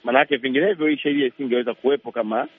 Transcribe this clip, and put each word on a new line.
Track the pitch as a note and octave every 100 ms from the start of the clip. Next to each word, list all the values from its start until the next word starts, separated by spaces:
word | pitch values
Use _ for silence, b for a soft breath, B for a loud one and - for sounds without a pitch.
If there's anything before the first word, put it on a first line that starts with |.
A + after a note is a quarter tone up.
Maanake | A#2+ C3 D3 C3+
vinginevyo | C3 C3 F#3+ F3 D#3
hii | C#3+
sheria | D3 C#3+ C3
isingeweza | - C3+ A#2+ A2+
kuwepo | - C3 C#3+ A#2+
kama | A#2 G#2+ A2 F3